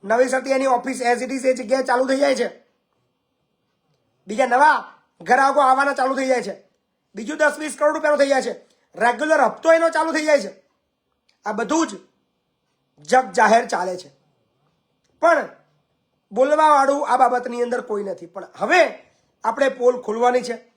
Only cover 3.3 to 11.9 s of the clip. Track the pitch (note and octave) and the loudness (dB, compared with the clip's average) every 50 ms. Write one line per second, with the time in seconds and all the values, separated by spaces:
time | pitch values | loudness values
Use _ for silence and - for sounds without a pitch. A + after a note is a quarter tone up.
3.3 | _ _ _ _ _ _ _ _ _ _ _ _ _ _ _ _ _ _ _ F#3+ | _ _ _ _ _ _ _ _ _ _ _ _ _ _ _ _ _ _ _ -12
4.3 | G#3 A3 C4+ B3 A#3 B3+ C#4+ D#4 C#4+ A#3+ - - - _ _ _ _ _ F3 E3 | -2 -2 0 2 4 4 4 4 4 2 -2 -10 -20 _ _ _ _ _ -2 0
5.3 | A#3+ C4 C4+ C#4 C#4 D4 C#4 C4 C4 C4 C#4 C#4+ C#4 C4+ C4 C4 C4+ C4+ C4+ C4 | 2 2 4 2 2 2 4 4 4 2 2 -2 0 -2 -2 -2 -2 -2 -2 -2
6.3 | B3+ B3 G3+ G3 F3+ - _ _ _ _ _ _ _ _ _ _ _ G3+ A3+ G#3 | -2 -2 -2 -8 -12 -14 _ _ _ _ _ _ _ _ _ _ _ -14 -10 -10
7.3 | D4+ D4+ D4+ D4 D4 D4 D4+ D4+ - - D4 D4 D#4 D#4 D4+ D4+ D4 C#4+ C#4 C#4 | -4 0 0 0 0 -2 -10 -10 -6 0 0 0 0 0 0 0 2 2 2 2
8.3 | C#4 C4 G#3+ A#3+ - - _ _ _ _ _ _ _ F3+ G#3+ A#3+ B3 G#3+ D4 D4+ | 2 -2 -2 -4 -10 -12 _ _ _ _ _ _ _ -2 0 0 0 0 0 0
9.3 | D#4 D4+ C4 A3 - - - D#4+ E4 E4 E4 E4 D#4+ D#4 D#4 E4 D4 D#4 D4+ D#4 | 2 2 2 0 -2 -2 2 2 4 4 4 0 0 -2 -4 -2 -2 -4 0 2
10.3 | D4+ C#4 G3+ G3 - _ _ _ _ _ _ _ _ _ _ _ _ _ _ _ | 0 0 0 -4 -14 _ _ _ _ _ _ _ _ _ _ _ _ _ _ _
11.3 | _ _ _ G3+ G#3+ G3+ A#3 F#3+ D4 E4 D#4+ C4+ | _ _ _ -10 -6 -6 -4 -2 -2 -2 -2 -2